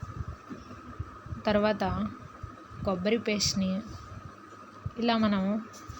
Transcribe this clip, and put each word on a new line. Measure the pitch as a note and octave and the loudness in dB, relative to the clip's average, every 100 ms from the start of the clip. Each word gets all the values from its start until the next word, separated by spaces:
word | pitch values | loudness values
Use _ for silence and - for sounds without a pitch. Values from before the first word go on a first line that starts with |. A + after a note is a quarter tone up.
| - - - - - - - - - - - - - - A3 | -8 -6 -6 -8 -10 -12 -12 -14 -12 -10 -10 -12 -10 -2 4
తర్వాత | G#3 G#3 G3+ F#3+ F#3 G#3 - - - - - - - G3 | 6 6 4 2 2 -2 -4 -14 -12 -12 -12 -14 -4 0
కొబ్బరి | F3+ G3 A#3 | 2 4 4
పేస్ట్ని, | A3+ G#3 - G3+ F#3+ F#3+ - - - - - - - - - - - - | 4 2 2 4 2 0 -4 -10 -12 -12 -12 -14 -16 -16 -16 -8 -6 2
ఇలా | A#3 A3+ | 4 6
మనం | G#3+ G3+ F#3+ G#3+ A3 - - - | 6 6 4 2 -2 -10 -12 -12